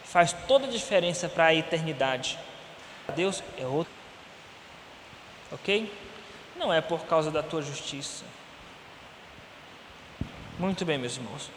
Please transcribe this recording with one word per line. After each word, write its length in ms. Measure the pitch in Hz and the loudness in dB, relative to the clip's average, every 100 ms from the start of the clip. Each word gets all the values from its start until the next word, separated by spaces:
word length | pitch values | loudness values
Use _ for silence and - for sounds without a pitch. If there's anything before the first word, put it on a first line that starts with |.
Faz 300 | - 180 170 - - | 4 8 8 6 4
toda 200 | 269 262 | 4 4
a 20 | |
diferença 600 | 233 - 202 175 170 170 | -4 4 4 4 0 -2
para 160 | - 165 | 6 8
a 100 | 160 | 8
eternidade. 800 | 156 165 160 139 135 127 131 - - - - - - - - - | 4 0 0 2 2 2 -2 -6 -10 -16 -16 -16 -16 -12 -6 0
Deus 260 | 185 190 - - | 0 0 -8 -6
é 80 | 131 | -2
outro. 280 | 143 170 - - - - - - - - - - - - - - - - | 0 -2 -8 -18 -18 -18 -18 -20 -20 -20 -20 -18 -20 -18 -18 -18 -18 -14
Ok? 380 | 139 - 202 220 - - - - - - 349 | -8 0 2 0 -10 -14 -16 -16 -18 -16 -4
Não 160 | 302 | 4
é 80 | 165 | 4
por 240 | 156 165 - | 4 -2 4
causa 260 | 160 156 | 4 4
da 100 | 156 | 0
tua 200 | 147 165 | 0 -2
justiça. 640 | 143 139 - 143 139 - - - - - - - - - - - - - - - - - - - - - - - - - | -2 -6 -8 -8 -8 -10 -14 -18 -18 -18 -18 -18 -20 -18 -20 -20 -20 -20 -20 -20 -18 -18 -18 -20 -18 -10 -10 -8 -14 -2
Muito 240 | 185 185 | 0 0
bem, 140 | 175 147 | 2 2
meus 180 | 123 127 | 0 -4
irmãos. 340 | 117 139 - | -8 -8 -10